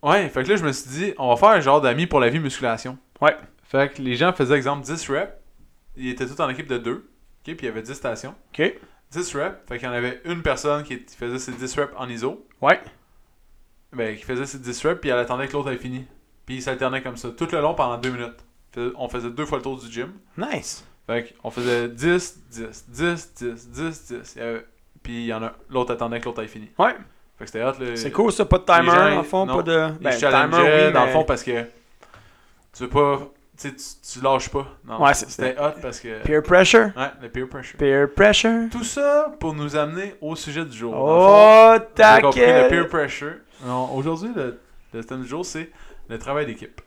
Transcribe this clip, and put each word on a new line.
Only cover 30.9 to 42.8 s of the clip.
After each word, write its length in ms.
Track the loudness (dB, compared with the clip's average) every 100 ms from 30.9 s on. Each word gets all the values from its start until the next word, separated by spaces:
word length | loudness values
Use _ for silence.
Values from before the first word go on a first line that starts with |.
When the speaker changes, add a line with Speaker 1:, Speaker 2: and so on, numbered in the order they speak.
Speaker 1:
dans 60 | 4
le 40 | 2
Speaker 2:
mais 40 |
Speaker 1:
fond, 100 | 0
parce 200 | 0 -4
que 200 | -4 -6 -8 _ _ _ -20 -20 -20 _ _ _ _ -14
tu 80 |
veux 60 | -4
pas, 300 | 0 2 0 -6 _ _ _
tu 120 | -14
sais, 60 | -14
tu, 360 | -18 -18 -18 -4
tu 40 |
lâches 260 | 0 0 -2
pas. 180 | -8 -8 -16 -14
Non, 160 | 2
Speaker 2:
Ouais, 100 | 2
c'est, 160 | 2 -4
Speaker 1:
c'était 200 | -6 -6
Speaker 2:
c'était 120 | -4
Speaker 1:
hot 100 | -6 -6
parce 180 | -14 -14
que 220 | -14 -8
Speaker 2:
peer 180 | 0 0
pressure. 480 | 4 4 8 6 4 -2
Speaker 1:
Ouais, 120 | -8 -8
le 80 | -12
peer 180 | -10 -10
pressure. 300 | -12 -16 -2
Speaker 2:
Peer 300 | 2 4 2
pressure. 560 | 4 4 4 2 0 -4
Speaker 1:
Tout 120 | -6
ça 480 | -8 -2 2 2 0 -6
pour 140 | -8
nous 220 | -6 -6 -4
amener 400 | -4 -6 -10 -10
au 140 | -10 -10
sujet 280 | -10 -10 -10
du 100 | -8
jour. 140 | -8
Dans 60 | -2
le 40 | 4
Speaker 2:
Oh, 60 | 8 10 12 12 12 12 8
Speaker 1:
fond, 60 | 2 6
vous 60 |
avez 180 | 10 10
compris, 180 | 6 6
Speaker 2:
taquet. 220 | 6 8
Speaker 1:
le 40 | 6
peer 180 | 4